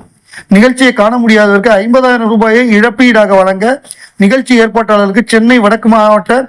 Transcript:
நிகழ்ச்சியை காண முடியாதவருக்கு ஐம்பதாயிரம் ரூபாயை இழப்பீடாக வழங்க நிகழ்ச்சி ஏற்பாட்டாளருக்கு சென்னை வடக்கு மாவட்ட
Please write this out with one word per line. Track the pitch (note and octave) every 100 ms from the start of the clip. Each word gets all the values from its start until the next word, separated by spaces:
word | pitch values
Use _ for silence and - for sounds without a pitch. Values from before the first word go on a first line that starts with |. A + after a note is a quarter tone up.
| - _ _ - -
நிகழ்ச்சியை | G3 A#3+ B3+ C4
காண | A#3+ G#3 B3
முடியாதவருக்கு | A#3 A3 G#3 G3+ G#3+
ஐம்பதாயிரம் | G#3 A3 B3+ B3+ B3 A3+
ரூபாயை | A3+ A3 A3 B3
இழப்பீடாக | G#3 A3+ - B3 A3 G#3 G3
வழங்க | F#3 F#3+ A3 C4+ - - - -
நிகழ்ச்சி | G3 C4 - B3
ஏற்பாட்டாளருக்கு | A3+ A3 A3 G#3+ G3+ G3 G#3+
சென்னை | A3+ A3+ B3
வடக்கு | G3+ A3 A3
மாவட்ட | A3 G#3+ G#3+ F3+ A#3